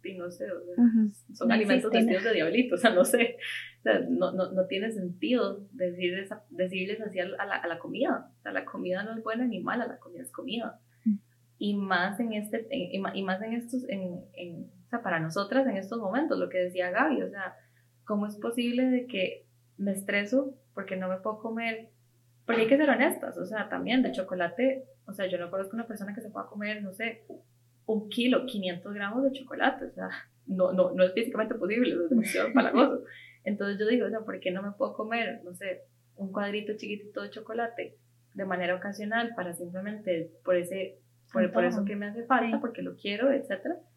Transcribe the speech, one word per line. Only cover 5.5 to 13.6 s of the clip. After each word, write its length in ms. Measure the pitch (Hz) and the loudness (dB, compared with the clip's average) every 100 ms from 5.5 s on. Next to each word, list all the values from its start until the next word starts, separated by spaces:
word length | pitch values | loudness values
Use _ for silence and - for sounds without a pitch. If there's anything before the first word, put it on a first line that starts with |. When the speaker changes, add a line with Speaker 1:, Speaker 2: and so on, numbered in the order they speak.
| 202 - | -2 -12
Speaker 1:
decir 460 | - 180 175 180 185 | -4 -4 0 -2 -2
esa, 240 | 196 208 _ | -6 -12 _
decirles 500 | 175 185 185 185 220 | -2 -2 0 -4 -4
así 180 | 214 180 | -4 -4
a 60 | 185 | -4
la, 280 | 196 202 185 | -4 -2 -2
a 120 | 170 | -2
la 120 | 170 | -4
comida, 500 | 175 190 320 240 - _ | -6 0 2 2 -4 _
o 20 | |
sea, 100 | 208 | -6
la 140 | - - | -4 -4
comida 380 | 190 180 185 | -6 -4 -4
no 120 | 208 226 | -4 -6
es 60 | |
buena 220 | 220 226 254 | -4 -2 -2
ni 160 | 196 | -2
mala, 260 | 170 226 - | -2 -2 -4
la 120 | - | -8
comida 240 | - - | -16 -16
es 80 | - | -12
comida. 480 | - - 226 - - _ _ 226 | -12 -8 -6 -6 -10 _ _ 0
Speaker 2:
Ujú. 120 | 202 _ _ _ _ | 0 _ _ _ _
Speaker 1:
Y 160 | 208 202 | -2 0
más 420 | 196 180 185 202 | 2 2 2 0
en 140 | 233 | -2
este, 340 | 214 202 226 - | -2 -4 -6 -4
en, 220 | 180 180 | -4 -4
y 60 | 196 | -4
ma-, 160 | 196 196 | -4 -2
y 80 | |
más 180 | 190 190 | -2 -2
en 120 | 220 | -2
estos, 340 | 240 | -6